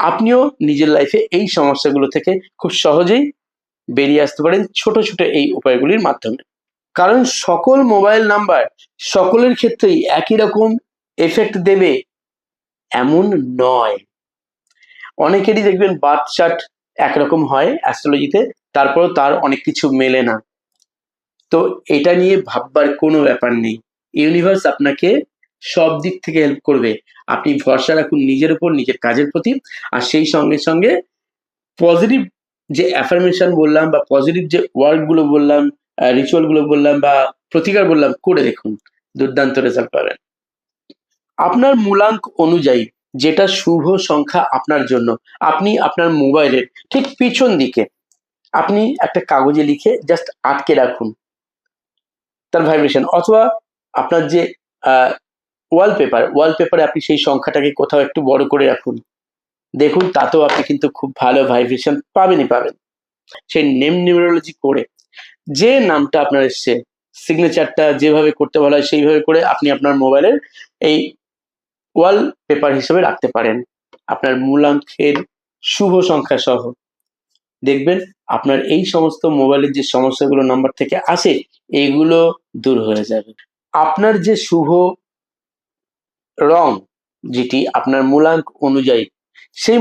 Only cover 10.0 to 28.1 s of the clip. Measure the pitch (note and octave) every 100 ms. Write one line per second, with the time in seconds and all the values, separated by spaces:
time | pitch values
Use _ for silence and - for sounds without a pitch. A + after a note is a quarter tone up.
10 | - D3+ - A3 G#3 G#3 A3 A3+ - _
11 | _ - E3 F#3+ G#3 G3+ F3+ G3 F3+ B2+
12 | - _ _ _ _ _ _ _ _ A#2+
13 | B2+ D#3+ G3+ F3+ B2+ B2+ B2+ B2+ A2+ G2+
14 | - _ _ _ _ _ _ _ _ -
15 | - - D#3 G3 G3 G#3+ G3+ F#3 F#3+ E3
16 | C#3+ D3 - - E3+ E3+ - _ _ -
17 | D3 D3 D3 E3 C#3 C3+ E3 D#4 - A#2+
18 | D3 C#3+ C#3+ G3 D3+ - _ C#3+ C#3 C#3
19 | F3 F3 C#3+ D3+ C#3+ C3+ - D3 D3 C3
20 | C3 C3 A#2+ A2 - _ _ _ _ _
21 | _ _ _ _ _ E3 F#3 - - D3
22 | D#3 F3+ F#3 G3 - - - D3+ D3 C#3+
23 | D#3 D#3 C#3+ A#2+ B2 A#2 A2+ A2+ _ _
24 | _ - D3+ E3+ F3 F#3+ D#3+ - C#3+ C#3+
25 | - C4+ - _ _ _ - - D#3+ D#3
26 | F3 F#3 - D#3+ D3 C#3 - C3+ A2+ G#2+
27 | - _ - A#2+ D3+ C#3+ - C3+ - D#3
28 | D3